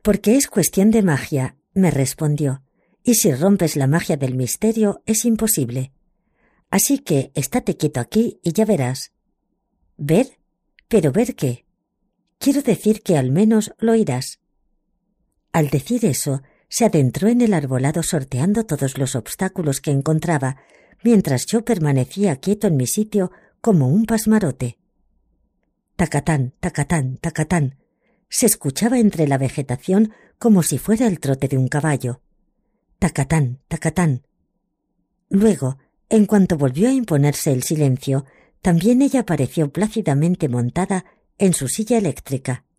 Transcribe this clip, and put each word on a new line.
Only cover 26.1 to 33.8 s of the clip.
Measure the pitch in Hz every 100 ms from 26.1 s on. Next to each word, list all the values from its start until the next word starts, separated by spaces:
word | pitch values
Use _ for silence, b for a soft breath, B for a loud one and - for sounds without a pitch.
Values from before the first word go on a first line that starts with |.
| 147 156 151 127 _
tacatán, | 185 156 143 170 131 127
tacatán. | 170 - 156 180 131 - _ _ _ _ _
Se | - 226
escuchaba | - 143 135 226 254
entre | 214 165 151
la | 135
vegetación | 135 - 131 131 - 190 220 B B _
como | 233 196
si | 156 135
fuera | - 220 240
el | 175
trote | 143 135 131
de | 135
un | 127
caballo. | 147 156 135 123 120 _ _ _ _ _ _ _ _
Tacatán, | 175 - 135 165 131 123 _
tacatán. | 165